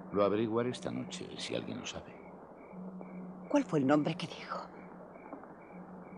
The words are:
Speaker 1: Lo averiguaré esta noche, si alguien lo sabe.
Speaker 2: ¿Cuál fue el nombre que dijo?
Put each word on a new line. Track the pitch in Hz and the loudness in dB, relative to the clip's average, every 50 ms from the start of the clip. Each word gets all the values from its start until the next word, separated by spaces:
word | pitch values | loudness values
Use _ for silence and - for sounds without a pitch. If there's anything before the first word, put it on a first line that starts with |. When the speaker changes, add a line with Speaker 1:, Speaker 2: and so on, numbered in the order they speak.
| - - | -4 2
Speaker 1:
Lo | - 101 101 | 6 6 8
averiguaré | 98 101 107 117 107 110 117 120 127 | 8 8 6 4 4 4 4 4 2
esta | 123 - - - | 0 -2 -2 -2
noche, | 60 65 62 62 - - - - - | -2 -2 -2 -4 -6 -6 -6 -6 -6
si | - - - 58 | -6 -4 -2 0
alguien | 58 55 - 53 50 | 0 0 -2 -4 -4
lo | - | -4
sabe. | - - 85 - - - - - - - - - - - - - - - - - - - - - - - - - - - - - - | -4 -6 -6 -8 -10 -14 -14 -14 -14 -14 -14 -16 -16 -16 -16 -14 -12 -10 -10 -8 -8 -8 -8 -10 -8 -8 -10 -10 -10 -10 -10 0 4
Speaker 2:
¿Cuál | - 285 262 | 4 4 6
fue | - 165 151 | 6 4 6
el | 131 | 8
nombre | 131 147 151 147 170 165 | 8 8 8 8 6 2
que | 180 165 | 0 -2
dijo? | - - - - - - - - - - - - - - - - - - - - - - - - - - - - - - - - - - - - - - | -4 -6 -6 -6 -4 -4 -4 -6 -8 -10 -12 -14 -14 -14 -14 -14 -14 -14 -14 -12 -12 -12 -12 -12 -12 -14 -14 -16 -14 -14 -14 -14 -12 -12 -14 -12 -12 -10